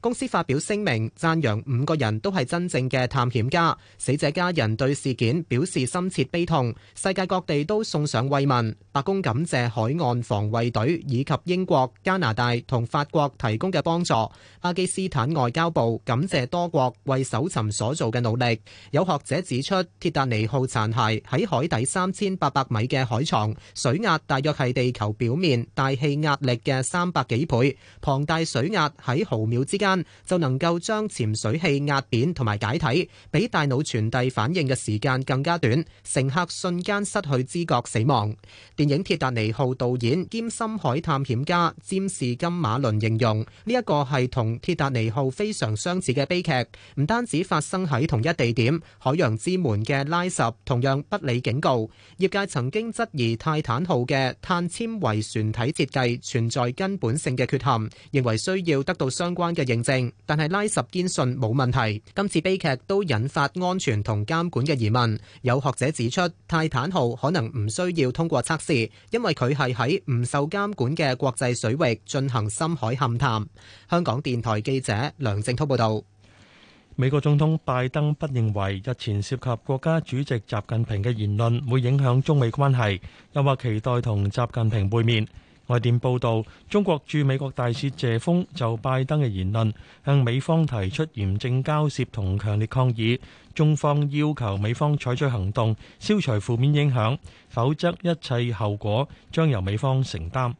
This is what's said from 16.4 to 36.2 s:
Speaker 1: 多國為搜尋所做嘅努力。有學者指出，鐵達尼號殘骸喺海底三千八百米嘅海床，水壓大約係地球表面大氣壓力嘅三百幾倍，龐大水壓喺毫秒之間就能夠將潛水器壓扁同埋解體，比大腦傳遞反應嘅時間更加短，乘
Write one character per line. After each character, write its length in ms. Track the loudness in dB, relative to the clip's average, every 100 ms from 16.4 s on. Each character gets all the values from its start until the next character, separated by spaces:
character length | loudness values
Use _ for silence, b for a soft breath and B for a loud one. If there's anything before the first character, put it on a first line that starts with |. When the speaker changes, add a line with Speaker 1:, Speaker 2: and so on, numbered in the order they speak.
| 0
Speaker 1:
多 200 | -2 0
國 260 | 2 0 -2
為 180 | -2 0
搜 240 | 0 -2 -2
尋 220 | 0 -2
所 240 | 0 -2
做 160 | 0 -2
嘅 100 | 0
努 140 | 0 2
力。 220 | 2 0 B B B
有 120 | 0
學 140 | 0 -2
者 180 | -2 -4
指 200 | -2 -4
出， 120 | 0 -2 -2 _
鐵 100 | -2
達 140 | 0
尼 220 | 0 2 0
號 140 | 0
殘 300 | 0 0 0
骸 300 | 2 0 0
喺 260 | -2 -2 0
海 220 | 0 0
底 160 | 0
三 260 | -2 0 -2
千 200 | -2 -2 0
八 100 | 0
百 160 | 0 0
米 160 | 0 0
嘅 180 | 0
海 180 | 0 0
床， 320 | 0 0 0 -4 B
水 240 | -4 0 0
壓 180 | 0 0 _
大 140 | 0
約 120 | 0
係 200 | 0 0
地 200 | 2 0
球 200 | 0 -2
表 240 | 0 0 2
面 300 | 2 2 0
大 200 | -2 0
氣 240 | 0 0 0
壓 120 | 0 2
力 120 | 0 0
嘅 180 | 0 0
三 300 | 0 -2 0
百 100 | 0 0
幾 160 | 0
倍， 320 | 2 2 2 0 B B
龐 240 | -2 0
大 180 | 0 -2
水 260 | 0 -2 0
壓 200 | 0 -2 -2
喺 180 | -2 -2 0
毫 180 | -2
秒 180 | 0 0
之 120 | 0 0
間 260 | 2 0 -2 B
就 140 | -4 0
能 200 | 0 0
夠 200 | 0 -2
將 280 | -2 -2 -4
潛 320 | -4 -2 0
水 200 | -2 0
器 260 | 2 0
壓 160 | 2 0 0
扁 240 | 0 0
同 140 | 0 -2
埋 120 | 0
解 200 | -2 0
體， 320 | 0 0 -2 B B
比 160 | 0 0
大 200 | 0 0
腦 160 | 0
傳 280 | 0 0 0
遞 200 | 0 0
反 240 | 0 0
應 120 | 0 0
嘅 80 |
時 240 | -2 -2 -2
間 240 | 0 0
更 200 | 0 -2
加 140 | 0 0
短， 260 | 2 2 0 b
乘 220 | -4 -2